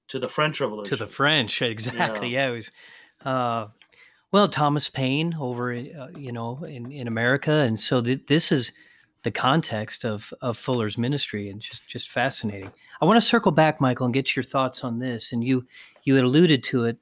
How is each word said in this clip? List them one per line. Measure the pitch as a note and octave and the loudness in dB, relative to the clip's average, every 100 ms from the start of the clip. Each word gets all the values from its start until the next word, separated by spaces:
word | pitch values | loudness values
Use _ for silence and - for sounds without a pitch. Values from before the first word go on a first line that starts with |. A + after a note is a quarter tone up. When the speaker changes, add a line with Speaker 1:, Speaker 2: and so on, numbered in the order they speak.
| - | -10
Speaker 1:
to | C3 | -8
the | B2+ | -4
French | - D3+ D3+ | -2 -2 0
Revolution. | C3+ G#2+ G2+ A#2+ | -4 -4 -4 -4
Speaker 2:
To | |
the | G#2+ | -4
French, | - C#3 D3+ G#2+ - | 0 2 4 2 -2
<laughs> | B2+ | -2
exactly. | A2 A2 C3 E3+ G#2+ A#2+ | -2 -6 -2 -2 -2 -4
Speaker 1:
Yeah. | B2 C3+ | -2 -2
Speaker 2:
Yeah, | |
it | |
was, | A#2+ G#2+ - - - - _ | -4 -10 -18 -20 -20 -20 _
uh, | C#3 C3 A#2+ A#2 G#2+ - _ _ - _ _ | -4 -2 -2 -2 -6 -14 _ _ -20 _ _
well, | G3 G3+ | 4 4
Thomas | G3+ D3 D3 - | 4 2 2 -2
Paine | - C3 C3+ E3 E3 | -2 0 0 -2 -2
over | C3 A#2+ B2 | -4 -4 -4
in, | A#2+ C3+ E3 | -6 -10 -14
uh, | B2+ E3 | -16 -14
you | C#3 | -10
know, | A#2+ A#2 B2+ | -8 -8 -8
in, | D#3+ C#3+ A#2+ | -10 -12 -12
in | C#3+ A#2 | -8 -6
America. | A2+ A#2+ C#3 - | 0 2 2 2
And | D3+ C3+ A2 | 2 2 0
so | - C3 | 0 0
th-, | A#2 C3+ - | 0 -2 2
this | D3+ - | 2 4
is | D3+ A#2+ - - _ _ _ | 2 2 -2 -12 _ _ _
the | - | -6
context | - B2+ D3+ D#3 A2 G#2+ - | 0 2 2 0 -4 -6 -6
of, | A#2+ G#2+ - - | -6 -6 -8 -8
of | C3 A#2 | -6 -6
Fuller's | - B2 G#2+ G#2 | -2 -2 -2 -2
ministry, | A#2 C#3+ - G#2 G2+ | -2 -2 -4 -6 -8
and | G2 | -10
just, | - - - | -14 -16 -12
just | - - | -12 -6
fascinating. | - B2+ - A2+ G2+ F#2+ - - - | -2 -2 -2 -6 -6 -12 -18 -20 0
I | D#3+ | 4
wanna | A3+ | 6
circle | - A#3 A3 | 6 4 4
back, | D#3 D#3 D3+ | 6 4 4
Michael, | C3+ B2 | 0 2
and | B2+ | 0
get | B2 C3+ - | 0 0 -2
your | |
thoughts | B2+ C#3 C3 - | -2 -2 -2 -2
on | C3 A#2 | -6 -4
this. | B2+ A#2 - | -4 -4 -4
And | A#2+ | -2
you, | A#2 C3 B2+ - - _ | 0 0 -2 -14 -20 _
you | - | 2
had | C3+ | 4
alluded | B2+ C#3 F3 C#3+ | 6 6 6 4
to | - C3 | 2 0
it, | A#2 A2+ | 0 -2